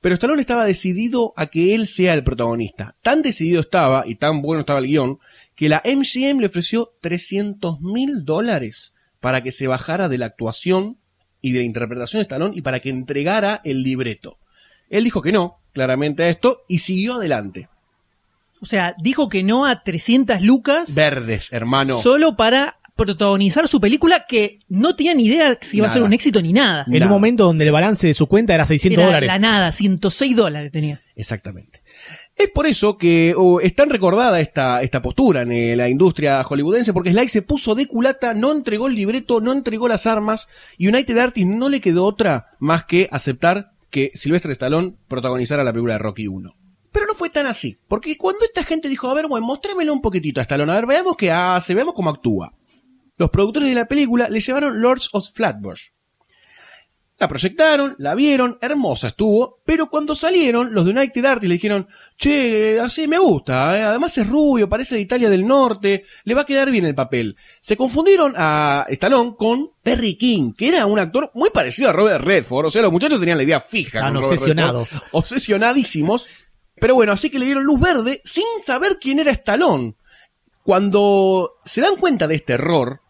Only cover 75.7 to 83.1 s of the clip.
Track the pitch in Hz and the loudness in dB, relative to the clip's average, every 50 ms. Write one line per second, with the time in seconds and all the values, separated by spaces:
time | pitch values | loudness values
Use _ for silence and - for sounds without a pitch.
75.7 | 254 277 240 - - 156 147 170 214 240 - - - - _ _ _ _ _ _ | 2 2 0 -2 -2 -2 0 0 0 -2 -4 -8 -20 -20 _ _ _ _ _ _
76.7 | _ _ - 233 254 254 226 208 202 190 - 302 233 277 247 262 277 269 269 277 | _ _ 2 4 4 4 4 2 2 -2 -2 -4 -4 -2 -2 0 0 0 2 2
77.7 | 302 247 302 370 339 262 220 240 277 - _ - - 320 415 466 466 427 - - | 2 2 2 2 2 0 0 -2 -6 -6 _ -6 -4 -4 -2 -4 -6 -8 -6 -4
78.7 | 254 247 339 392 392 381 - 262 269 294 320 294 247 - _ - 202 247 359 320 | -4 -2 0 -2 -2 -2 -4 -2 -2 0 2 0 0 -2 _ -2 0 2 2 2
79.7 | 190 139 123 113 107 _ _ _ _ _ _ _ _ _ _ _ _ _ _ 151 | 2 0 -2 -8 -10 _ _ _ _ _ _ _ _ _ _ _ _ _ _ 0
80.7 | 180 185 202 202 185 202 202 202 202 196 190 190 190 190 175 - - _ _ - | 2 2 2 2 2 2 4 4 4 4 4 4 2 0 -2 -4 -8 _ _ -8
81.7 | - 220 269 392 403 - 381 349 277 190 175 151 160 147 - - 123 120 - - | -2 0 2 2 2 2 0 0 2 0 0 -2 -2 -4 -2 -2 -4 -2 0 0
82.7 | 175 151 127 120 135 - _ _ | 0 0 0 -2 -6 -12 _ _